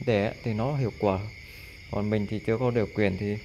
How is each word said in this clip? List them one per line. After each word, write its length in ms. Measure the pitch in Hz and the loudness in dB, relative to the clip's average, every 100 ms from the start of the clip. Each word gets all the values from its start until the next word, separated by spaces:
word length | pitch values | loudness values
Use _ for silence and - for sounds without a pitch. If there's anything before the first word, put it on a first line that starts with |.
| 127 | 2
đẻ 280 | 107 101 - | 2 2 0
thì 100 | 123 | -2
nó 220 | 107 123 147 | 0 0 0
hiệu 180 | 123 - | 0 2
quả. 200 | 104 95 107 - - - - - - | 2 2 -2 -10 -16 -16 -18 -18 -8
Còn 180 | 104 104 | -4 0
mình 180 | 107 101 | 0 0
thì 100 | 107 | -2
chưa 180 | - 113 | 0 2
có 140 | 127 | 2
điều 140 | 120 101 | 2 2
kiện 320 | - 104 92 | 2 2 2
thì 200 | 104 107 | -2 -4